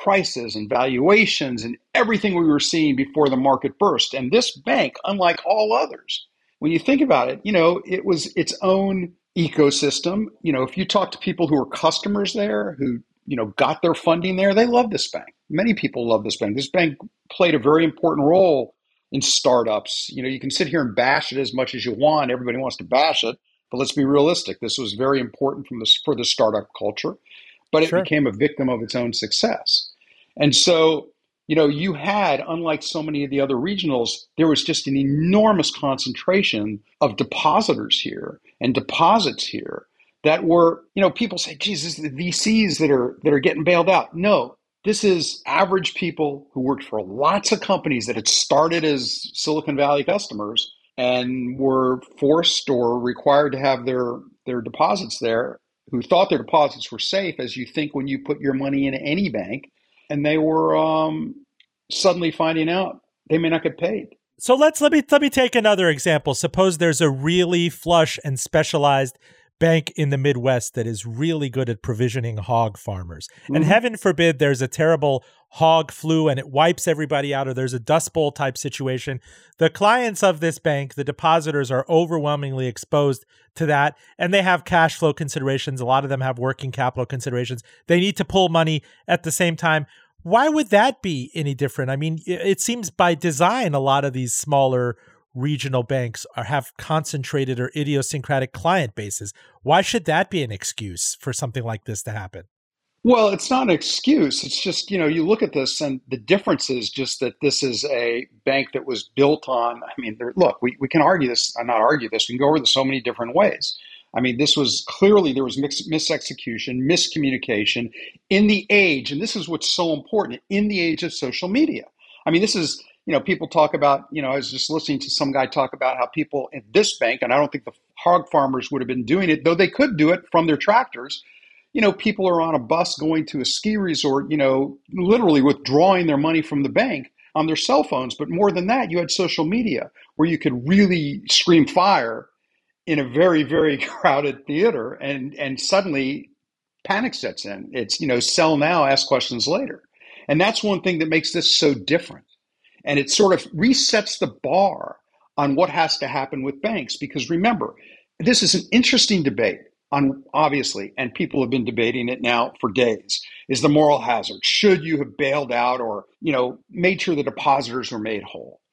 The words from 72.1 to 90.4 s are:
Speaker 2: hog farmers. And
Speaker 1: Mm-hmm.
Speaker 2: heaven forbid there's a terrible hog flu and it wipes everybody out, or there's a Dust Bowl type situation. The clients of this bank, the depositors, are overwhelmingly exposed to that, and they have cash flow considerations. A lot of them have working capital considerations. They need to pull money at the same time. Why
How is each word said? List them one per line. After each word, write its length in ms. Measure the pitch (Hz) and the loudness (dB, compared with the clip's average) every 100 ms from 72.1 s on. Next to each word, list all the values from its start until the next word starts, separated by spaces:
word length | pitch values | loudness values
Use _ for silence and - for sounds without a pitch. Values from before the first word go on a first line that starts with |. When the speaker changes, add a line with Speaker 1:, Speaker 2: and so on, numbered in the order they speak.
| 123 117 107 | -2 -6 -8
Speaker 2:
hog 380 | 95 117 110 101 | -2 0 0 -4
farmers. 520 | - 95 87 82 - _ - | -10 -10 -10 -14 -20 _ -4
And 120 | 151 | 0
Speaker 1:
Mm-hmm. 60 | |
Speaker 2:
heaven 320 | 156 214 240 220 | 4 4 2 -2
forbid 420 | 196 160 170 135 | -2 2 2 2
there's 240 | 143 131 | 0 0
a 60 | 131 | -4
terrible 560 | - 160 165 147 131 - _ _ | 0 2 2 2 -2 -6 _ _
hog 420 | - 160 165 147 | 2 4 4 2
flu 360 | - 156 160 156 | -8 0 2 2
and 100 | 135 | 0
it 100 | 135 | -2
wipes 400 | 135 165 175 - | 2 2 2 -2
everybody 440 | 151 147 147 139 | -2 -2 -2 -2
out, 140 | 135 135 | -4 -4
or 80 | |
there's 200 | 127 131 | -4 -4
a 40 | 123 | -6
Dust 340 | 113 160 - | 0 0 0
Bowl 200 | 165 147 | -2 -2
type 260 | 139 139 127 | -2 -6 -4
situation. 600 | 143 - 131 127 - 131 - - _ _ | -10 -6 -6 -6 -6 -10 -12 -20 _ _
The 120 | 160 | 0
clients 520 | - 202 240 240 190 | 2 2 4 0 2
of 180 | 196 156 | 0 2
this 180 | 165 - | -2 -2
bank, 360 | 160 143 139 | -2 -2 -4
the 100 | - | -8
depositors, 640 | 139 - 165 165 151 147 127 | -8 -2 2 2 2 -2 0
are 140 | 131 139 | -2 2
overwhelmingly 800 | 165 170 165 147 147 139 131 127 | 2 2 -2 -2 -2 -4 -4 -6
exposed 580 | 117 - 147 143 131 _ _ _ | -6 -2 2 2 0 _ _ _
to 120 | - 160 | -6 0
that, 300 | 143 147 - _ - | 2 2 -2 _ -6
and 140 | 175 | 2
they 100 | 196 | 2
have 220 | 185 180 | 4 0
cash 320 | - 180 160 - | 2 4 4 2
flow 160 | 160 | -2
considerations. 680 | 143 143 160 135 135 147 135 | 0 -6 -4 -2 -2 -4 -6
A 40 | 123 | 2
lot 180 | 131 | 2
of 60 | 139 | 2
them 120 | 135 | -4
have 160 | 131 120 | -4 -2
working 340 | 127 131 131 | -4 -4 -8
capital 340 | 123 127 131 123 | -4 -4 -2 -6
considerations. 560 | 131 139 123 123 123 _ _ - | -6 -4 -4 -4 -8 _ _ 0
They 140 | 175 | 2
need 160 | 190 - | 2 0
to 80 | |
pull 240 | - 190 180 | 2 2 4
money 340 | 165 160 156 - _ - | 4 2 -2 -6 _ -2
at 160 | 175 | -2
the 80 | 160 | -2
same 260 | - 175 160 | 0 0 0
time. 300 | 170 156 139 _ _ _ | 0 0 -2 _ _ _
Why 260 | 170 220 | 0 2